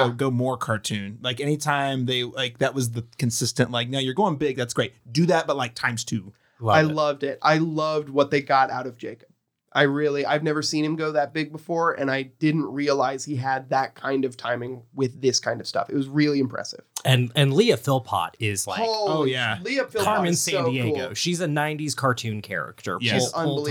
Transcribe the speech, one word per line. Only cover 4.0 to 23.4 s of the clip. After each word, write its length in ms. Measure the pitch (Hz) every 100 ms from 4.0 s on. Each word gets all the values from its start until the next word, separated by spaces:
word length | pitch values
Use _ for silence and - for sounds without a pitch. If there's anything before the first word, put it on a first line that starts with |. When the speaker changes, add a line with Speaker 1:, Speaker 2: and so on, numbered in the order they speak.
| 131
Speaker 1:
going 220 | 127 202 143
big. 200 | 147 131
That's 180 | 120
great. 180 | - 113 - -
Do 160 | 127 170
that, 220 | 170 151
but, 80 | 139
like, 180 | 123
times 300 | - 131 117
two." 280 | - 113 95 - _ _
Speaker 2:
Love 160 | 113 156
Speaker 3:
I 60 |
Speaker 2:
it. 120 | 156
Speaker 3:
loved 300 | 156 147 143
it. 140 | 143 -
I 160 | 143 160
loved 520 | 165 156 156 156 143
what 200 | 139 143
they 100 | 147
got 280 | 131 135 131
out 160 | 127 127
of 100 | 120
Jacob. 320 | 110 120 _ _ _ _ _ -
I 60 |
really, 420 | 143 143 151 143
I've 200 | 139 151
never 180 | 156 151
seen 220 | 147 156
him 100 | 151
go 160 | 160 156
that 240 | 151 143
big 160 | 156 147
before, 440 | 156 - 170 165
and 140 | - 139
I 140 | 135 131 _
didn't 280 | 156 160 123
realize 580 | 135 143 139 127 135
he 100 | 151
had 360 | 139 135 131 127
that 260 | 135 131 -
kind 280 | 135 135
of 120 | 131 120
timing 460 | 120 120 123 123 -
with 260 | - 131 123
this 200 | 131 113
kind 200 | 120 104
of 60 | -
stuff. 240 | 95 -
It 60 | 143
was 100 | 135
really 300 | 143 151 143
impressive. 440 | 127 - - - - -
Speaker 2:
And, 280 | 135 127 123
and 180 | 156 139
Leah 240 | 143 240 131
Philpott 600 | - 135 120 98 82 -
is, 300 | 107 101 -
like, 100 | 95
Speaker 3:
Holy 340 | 226 220 202
Speaker 1:
Oh, 120 | 156
yeah. 340 | 135 127 117 110
Speaker 3:
Leah 180 | 196 269
Philpott 200 | 254 214
Speaker 2:
Carmen 260 | 202 214 175
Speaker 3:
is 100 | 170
so 260 | - 180 170
Speaker 2:
Sandiego. 380 | 127 117 104 90
Speaker 3:
cool. 80 |
Speaker 2:
She's 260 | 104 170 175
a 80 | 175
nineties 480 | 147 151 151 151 -
cartoon 440 | 135 120 113 107
character. 580 | - 90 67 - 104 87
Speaker 1:
Yes. 320 | 117 101 -
Speaker 2:
Pulled, 0 |
pulled 120 | -